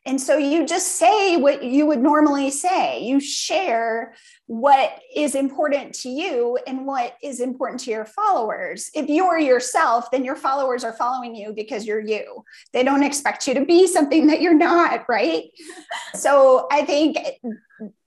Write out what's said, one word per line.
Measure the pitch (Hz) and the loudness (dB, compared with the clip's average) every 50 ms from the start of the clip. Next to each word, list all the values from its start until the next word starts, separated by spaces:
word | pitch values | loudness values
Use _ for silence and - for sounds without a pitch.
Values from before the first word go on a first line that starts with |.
| _ | _
And | 277 262 269 | -6 -4 -4
so | 269 - 294 302 | 0 0 0 2
you | 294 277 294 339 294 | 2 2 0 0 0
just | - 339 370 359 - - - | 0 -2 -4 -2 -4 -2 2
say | 330 349 415 427 392 392 339 339 | 4 4 4 4 2 2 2 4
what | 254 277 302 - - | 4 2 2 0 -2
you | 247 247 277 302 | 0 0 2 2
would | 302 302 233 | 2 2 2
normally | 247 302 294 302 302 311 285 277 277 269 | 2 2 4 4 4 4 2 0 -2 -4
say. | 277 - - 359 381 339 220 143 127 120 | -4 -4 -2 0 0 0 0 -2 -2 -6
You | 180 226 269 277 | -4 0 0 0
share | 277 - - - - - 349 339 381 349 233 226 226 226 220 226 233 226 - _ _ - _ _ _ _ | 0 -2 -6 -8 -6 -2 -2 -2 0 0 -2 -2 -2 -2 -4 -4 -6 -10 -14 _ _ -20 _ _ _ _
what | 233 226 233 277 277 269 254 - - - - - - | -8 -2 4 4 6 6 4 0 -2 -8 -18 -10 -4
is | - 302 285 - | -2 -2 0 0
important | 269 277 269 - - 339 285 277 277 - - - - | 0 -2 -2 -2 -2 -2 0 0 -2 -4 -6 -14 -12
to | - 254 | -10 -8
you | 254 277 339 392 311 240 240 240 247 247 - 262 | -8 -6 -6 -4 -2 -2 -2 0 -2 -4 -6 -6
and | 262 262 262 | -10 -8 -8
what | 269 269 262 240 240 - _ - | -6 -4 -4 -6 -6 -8 _ -12
is | 285 262 240 | -12 -8 -6
important | 240 262 247 - 269 233 190 247 | -6 -6 -4 -6 -6 -8 -6 -10
to | - 254 | -8 -8
your | 214 220 214 | -6 -8 -8
followers. | 214 - - 427 427 381 294 233 214 - - 190 160 165 208 - - - | -10 -6 -4 0 0 0 0 -2 -4 -6 -6 -8 -10 -10 -10 -12 -10 -8
If | 311 277 302 | -8 -4 0
you're | 294 320 381 370 339 330 | 0 2 2 2 2 2
yourself, | 311 269 254 240 247 - - 339 320 269 233 240 240 - | 2 2 2 2 2 -2 0 0 2 2 2 0 -2 -2
then | - 262 262 | -4 -4 -4
your | 254 277 | -4 -6
followers | 311 - 277 269 285 269 262 247 247 247 | -6 -4 -4 -2 -2 -2 -2 -4 -4 -6
are | 233 | -8
following | 226 - 233 240 254 254 247 240 226 | -6 -4 -4 -4 -4 -6 -8 -10 -14
you | 226 202 214 214 | -14 -12 -12 -10
because | 214 214 214 277 220 214 214 | -10 -10 -8 -8 -8 -6 -4
you're | 208 220 214 | -6 -6 -4
you. | 214 214 202 - - - - - _ - - - _ - | -4 -6 -6 -6 -12 -16 -20 -20 _ -20 -20 -20 _ -2
They | 247 254 | 0 0
don't | 269 285 277 285 | 2 2 2 0
expect | 277 285 - - 226 208 - - - | 0 -2 -2 -4 -4 -4 -4 -4 -2
you | 254 | 0
to | 269 285 | 0 2
be | - 339 339 381 359 | 4 6 6 6 6
something | 359 370 302 285 - 320 302 302 | 4 2 2 2 2 4 4 4
that | 302 - | 4 4
you're | 285 359 339 | 4 4 4
not, | 302 349 - 349 339 339 156 226 240 - - | 4 6 4 4 4 4 2 0 -2 -2 -2
right? | 240 208 214 330 320 320 - - _ _ 330 - 370 359 | -2 0 0 0 -2 -4 -6 -8 _ _ -20 -20 -20 -20
<laughs> | - _ - - - - - | -14 _ -12 -12 -12 -12 -12
So | 190 - 262 285 285 269 262 262 254 254 - | -4 0 4 6 6 8 8 6 4 2 2
I | - 294 294 | 0 0 0
think | 294 311 285 311 302 - - - - 175 - - 240 214 - _ _ _ _ 220 202 - _ _ | 2 2 2 2 2 0 -2 -6 -8 -10 -8 -10 -10 -12 -12 _ _ _ _ -18 -18 -18 _ _